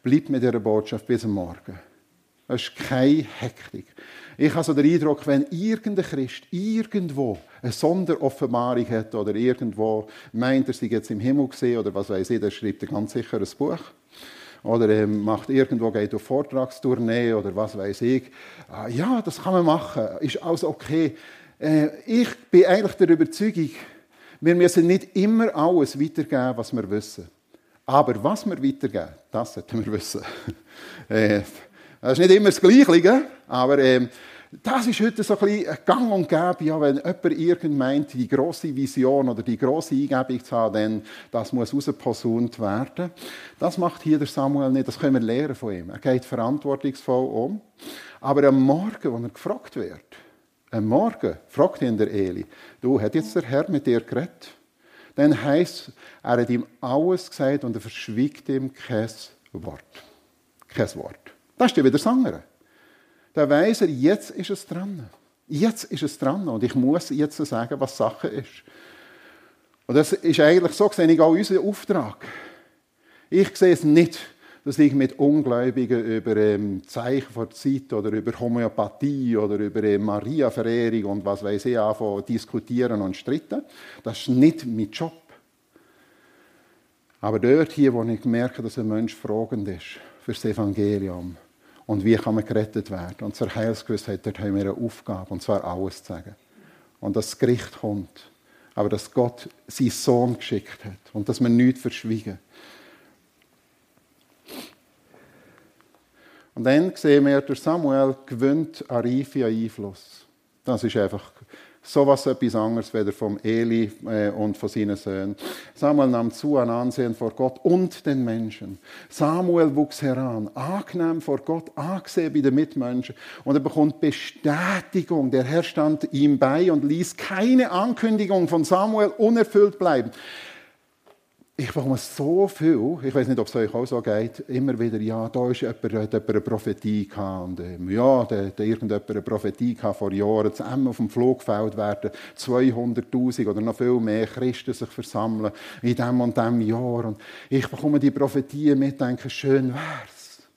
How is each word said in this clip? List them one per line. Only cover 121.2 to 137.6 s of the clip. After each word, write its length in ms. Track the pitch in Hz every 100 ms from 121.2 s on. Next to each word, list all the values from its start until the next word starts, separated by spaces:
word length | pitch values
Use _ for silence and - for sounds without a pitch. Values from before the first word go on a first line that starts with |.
vor 180 | 151 135
Gott, 380 | 143 160 - -
angesehen 540 | 151 190 - - 160
bei 80 | 151
den 160 | 139 131
Mitmenschen. 600 | 156 - 123 123 123 - - -
Und 120 | - 143
er 40 |
bekommt 400 | 143 156 151 -
Bestätigung. 1300 | 151 - - - 151 147 180 190 - 190 160 165 131
Der 140 | 131
Herr 200 | 127 165
stand 440 | 170 - 151 151 156
ihm 260 | 139 147 139
bei 320 | 131 151 185
und 140 | 151 143
ließ 320 | 165 180 -
keine 520 | - 190 226 254 247
Ankündigung 800 | 180 226 233 226 214 196 190 170
von 160 | 170
Samuel 480 | 151 185 208 220 208 -
unerfüllt 600 | 220 233 214 208 202 202
bleiben. 340 | 180 139 113 - - - - - - _ _ _ _ _ _ _ _ -
Ich 160 | 127
bekomme 260 | 156 127 131
so 500 | - - 143 180 196
viel, 500 | 196 160 139 117 165
ich 100 | 131
weiss 140 | 135 120
nicht, 100 | 120
ob 80 | 107
es 100 | 120
euch 160 | 107 117
auch 100 | 127
so 160 | 123
geht, 380 | 113 107 117 - -
immer 300 | 127 135 117
wieder, 180 | 117 107
ja, 320 | 107 113 113
da 220 | 127 123
ist 100 | 123
jemand, 220 | 120 113
da 180 | 113 110
hat 120 | 107
jemand 160 | 110 -
eine 100 | 104
Prophetie 640 | - 110 - 98 107 107 98
gehabt 400 | 104 98 92 90
und, 120 |
ähm, 320 | 87